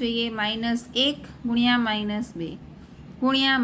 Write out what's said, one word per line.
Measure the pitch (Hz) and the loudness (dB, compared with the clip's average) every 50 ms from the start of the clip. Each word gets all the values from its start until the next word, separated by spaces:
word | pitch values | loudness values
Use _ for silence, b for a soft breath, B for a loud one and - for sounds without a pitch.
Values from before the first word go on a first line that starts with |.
જોઈએ, | 254 233 233 233 233 233 226 220 | 2 0 0 0 -2 -2 -2 -2
માઇનસ | 208 214 220 226 226 233 233 233 - - - 240 262 | -2 -2 -2 -2 0 0 0 -2 -2 -2 0 2 2
એક | 285 294 - - - - - - | 2 0 -2 -8 -16 -12 -8 -4
ગુણ્યા | 233 233 240 240 247 247 240 233 220 | 0 2 4 4 6 4 4 2 2
માઇનસ | 214 214 208 208 208 208 - - - 170 | 0 0 -2 -2 -2 -4 -4 -6 -6 -6
બે | 165 160 - - - - B B B B B B B - - - | -6 -6 -8 -10 -14 -16 B B B B B B B -18 -6 0
ગુણ્યા | 254 262 269 269 269 269 269 254 | 2 2 4 4 4 4 4 4